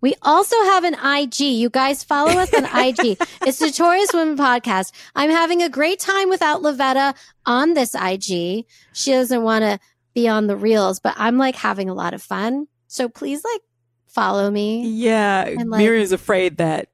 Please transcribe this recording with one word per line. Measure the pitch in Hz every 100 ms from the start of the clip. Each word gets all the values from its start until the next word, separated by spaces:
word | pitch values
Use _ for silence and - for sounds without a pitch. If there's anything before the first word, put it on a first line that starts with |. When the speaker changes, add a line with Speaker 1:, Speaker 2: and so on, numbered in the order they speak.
Speaker 1:
We | 254 -
also | - 311 403 466 392
have | 381
an | 349 302
I | 269 285 285
G. | - 285
You | 240 233
guys | 254 262 277
follow | - 285 302
us | 359 370
on | 453 262
I | 247 254
G. | 247 254 190 349
Speaker 2:
<laughs> | - 320
Speaker 1:
It's | 262
Notorious | - 277 339 359 403
Women | 349 320 285
Podcast. | 277 247 240 190 190 - - -
I'm | 294
having | 330 330 349
a | 349
great | 254 311 381
time | - 392 392
without | 370 320 302
Lavetta | 302 269 269 262 277 269 - _ -
on | 240 302
this | 330 240 -
I | 185 190
G. | 190 180 170 196 240 _ _
She | - -
doesn't | 262 254 247
wanna | 226 220 220 202 _ _ _
be | - 233
on | 214 214
the | 196
reels, | 208 220 190 185
but | - -
I'm, | 220 247
like, | 262 262
having | 214 196 190
a |
lot | 185 185
of | -
fun. | - 190 214 269 294 _ _
So | - 247
please, | - 294 285 427
like, | 453 _ _ _ _ _
follow | - 196 202 202
me. | 208 208 220 240
Speaker 2:
Yeah. | 220 233 226 208 196 185
Speaker 1:
And, | - 233
like | 220
Speaker 2:
Miriam's | 214 226 202
afraid | 180 - 202 185 156
that | 165 156 -